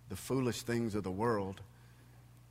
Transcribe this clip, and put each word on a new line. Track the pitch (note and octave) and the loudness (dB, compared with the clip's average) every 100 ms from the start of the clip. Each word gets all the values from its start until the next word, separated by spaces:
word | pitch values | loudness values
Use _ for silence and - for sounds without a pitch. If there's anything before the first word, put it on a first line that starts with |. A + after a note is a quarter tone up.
| - | -12
the | G2 | -8
foolish | - C3 B2 G#2+ | -2 2 2 0
things | - A#2 A#2 G#2 | 0 0 2 0
of | |
the | F#2+ | -2
world | F#2 A#2 G#2+ G2 G2 - - - - - - - - - | 2 2 2 0 -6 -12 -18 -20 -20 -20 -20 -20 -20 -20